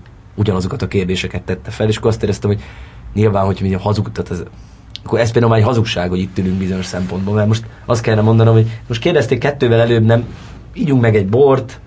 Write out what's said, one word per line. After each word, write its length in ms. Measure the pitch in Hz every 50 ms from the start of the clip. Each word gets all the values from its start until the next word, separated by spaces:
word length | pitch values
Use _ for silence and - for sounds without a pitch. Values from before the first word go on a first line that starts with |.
| - - - - - - -
ugyanazokat 460 | - 107 104 98 92 87 95 - -
a 60 | - 92
kérdéseket 540 | - 101 92 87 92 90 - 92 - 92
tette 300 | - - 92 - - -
fel, 160 | - - 110 107
és 100 | 107 -
akkor 120 | - 117
azt 140 | 107 - -
éreztem, 260 | 101 98 - - 104
hogy 120 | 101 104 - - - - - - - - - - -
nyilván, 320 | 101 107 110 98 98 95
hogy 140 | 98 95 -
mi 120 | 95 95 95
hazug-, 380 | 92 95 104 107 98 101 -
tehát 200 | - - 87 -
ez, 120 | 85 85 - - - - - - - - - - - - -
akkor 160 | - - 107
ez 120 | 117 110
például 200 | - 123 117 117
már 100 | 113 113
egy 60 | 107 117
hazugság, 420 | 131 117 107 - - 90 90 90
hogy 100 | 90 92
itt 180 | 95 95 - -
ülünk 200 | 92 92 92 95
bizonyos 280 | 95 92 92 92 92
szempontból, 480 | - - 87 95 90 87 92 95 101 104
mert 140 | 107 104 107
most 180 | 113 110 - - - - -
azt 160 | - 120 113
kellene 200 | 113 117 110 107
mondanom, 320 | 107 110 113 113 113 113 113
hogy 280 | 113 110 113 - - - -
most 140 | 120 113
kérdezték 380 | - 175 180 147 120 - 131 120
kettővel 400 | 123 143 143 - - 117 117 113
előbb, 260 | 117 117 120 113 110
nem, 200 | 110 117 117 120 - - - - - - - - - -
ígyunk 280 | - 233 147 135 127
meg 140 | 117 113 107
egy 120 | 107 98 95
bort, 500 | 107 127 143 139 135 127 110 - - - -